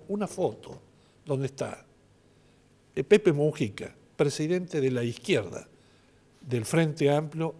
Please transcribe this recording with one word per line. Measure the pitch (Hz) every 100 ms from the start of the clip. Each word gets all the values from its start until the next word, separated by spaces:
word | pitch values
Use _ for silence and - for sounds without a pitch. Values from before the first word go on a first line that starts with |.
| -
una | 202 196
foto | - 160 110 - 131 - _ _ _
donde | - 135 135
está, | - - - - _ _ _ _ _ _ _ _ _ _
eh, | -
Pepe | 135 214 196
Mujica, | 143 151 147 113 101 - - _ -
presidente | 147 143 151 180 175 156
de | 131
la | 123
izquierda, | 120 117 - 151 95 65 - - _ _ _ _ _ _ 156
del | 120
Frente | 110 165 160 147 143
Amplio, | 147 156 156 165 160